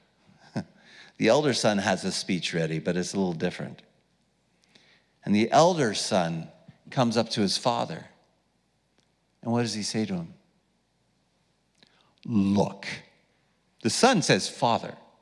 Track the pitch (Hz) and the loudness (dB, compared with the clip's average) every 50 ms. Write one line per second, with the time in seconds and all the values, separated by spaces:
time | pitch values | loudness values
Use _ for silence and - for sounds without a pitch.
0 | _ _ _ _ _ _ _ _ - - - 113 - - _ _ _ - - - | _ _ _ _ _ _ _ _ -18 -12 -10 -10 -10 -10 _ _ _ -20 -20 -20
1 | - - _ - 104 107 113 143 151 147 113 - - 117 107 101 98 107 95 87 | -20 -18 _ 0 2 4 4 4 4 2 2 2 2 2 2 2 2 0 0 0
2 | 90 95 87 - - - 98 85 - - - 85 80 78 80 80 76 92 87 90 | -2 -4 -6 -6 -4 -4 -4 -4 -4 -4 -4 -2 -2 -2 -4 -4 -4 -4 -4 -4
3 | 90 - - 101 98 90 85 78 87 90 - - - 64 64 - - _ _ _ | -4 -4 -4 -2 -2 -2 -2 -4 -4 -6 -6 -6 -10 -12 -14 -16 -20 _ _ _
4 | _ _ _ _ _ _ _ _ _ _ _ _ _ _ _ _ _ _ _ _ | _ _ _ _ _ _ _ _ _ _ _ _ _ _ _ _ _ _ _ _
5 | _ _ _ _ - - 101 104 110 - - 139 160 175 190 165 139 110 98 - | _ _ _ _ -4 0 2 2 2 4 6 6 6 6 4 2 0 0 -2 -2
6 | - - 113 95 87 82 85 82 82 - - - _ - - _ _ - - 131 | -4 -2 0 0 0 0 -2 -4 -6 -10 -14 -20 _ -20 -20 _ _ -8 -2 0
7 | 123 117 107 117 113 113 - 120 104 92 - - - 131 117 117 120 139 - - | 0 2 2 0 -2 0 0 0 0 0 0 -2 -2 -2 -2 -2 -2 -6 -8 -10
8 | - - _ _ _ _ _ _ _ _ _ _ _ _ _ _ _ _ _ _ | -14 -18 _ _ _ _ _ _ _ _ _ _ _ _ _ _ _ _ _ _
9 | _ _ _ _ _ _ _ _ - 117 117 120 120 113 101 107 101 - - 113 | _ _ _ _ _ _ _ _ -4 -2 0 0 0 0 -2 -6 -6 -4 -4 -4
10 | 110 98 98 87 82 82 - - _ _ _ _ _ _ _ _ _ _ _ _ | -2 -2 -4 -6 -6 -8 -14 -20 _ _ _ _ _ _ _ _ _ _ _ _
11 | _ _ _ _ _ _ _ _ _ _ _ _ _ _ _ _ _ _ _ _ | _ _ _ _ _ _ _ _ _ _ _ _ _ _ _ _ _ _ _ _
12 | _ _ _ _ - - 120 104 98 98 101 101 95 - - - - - - - | _ _ _ _ -8 -2 0 2 2 4 4 2 2 0 -2 -8 -12 -12 -12 -12
13 | - _ _ _ _ _ _ _ _ _ _ _ _ _ _ _ - 113 - - | -14 _ _ _ _ _ _ _ _ _ _ _ _ _ _ _ -4 -4 0 4
14 | - 247 262 190 139 - 135 98 - - - - - 120 113 101 - - - - | 4 4 6 4 4 2 2 2 0 -4 -6 -2 0 0 0 0 -2 -6 -14 -16
15 | - _ _ _ | -20 _ _ _